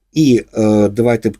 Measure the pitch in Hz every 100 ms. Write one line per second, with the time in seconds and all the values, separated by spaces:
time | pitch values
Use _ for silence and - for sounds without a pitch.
0 | _ 156 151 117 - - 107 107 104 101
1 | 120 117 113 -